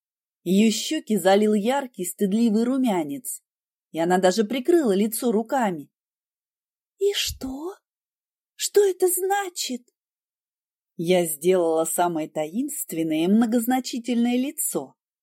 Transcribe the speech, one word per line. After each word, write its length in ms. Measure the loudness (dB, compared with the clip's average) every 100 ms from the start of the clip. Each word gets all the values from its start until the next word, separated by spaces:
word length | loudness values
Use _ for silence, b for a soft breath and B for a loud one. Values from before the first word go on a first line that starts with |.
| _ _ _ _
Её 280 | 0 2 2
щёки 460 | 0 -4 -6 -2 0
залил 360 | 4 4 4
яркий, 520 | 2 0 -2 -4 -8 -10
стыдливый 580 | -4 -2 2 2 2
румянец, 800 | 0 0 0 0 -4 -8 -10 -14 _ _ _ _ _
и 80 | -4
она 180 | 0 4
даже 240 | 4 2 0
прикрыла 480 | -2 2 2 4
лицо 380 | 2 0 0 0
руками. 600 | 0 0 -2 -2 -4 -10 _ _ _ _ _ _ _ _ _ _ _
"И 160 | -2
что? 640 | -2 -6 -8 -10 -8 -10 -12 _ _ _ _ _ _ _ -10
Что 280 | 2 4
это 240 | 4 2 0
значит?" 760 | 0 0 -2 -2 -8 -8 -8 -12 _ _ _ _ _ _ _ _ _ _ -8
Я 300 | 0 2 2
сделала 600 | -2 2 2 2 0 0
самое 440 | 0 0 -2 -6
таинственное 960 | -6 -6 -4 -6 -8 -8 -4 -2 0 2
и 20 |
многозначительное 1120 | 2 2 0 0 -2 -4 -8 -4 -2 0 0
лицо, 580 | -4 -6 -6 -6 -8 _ _ _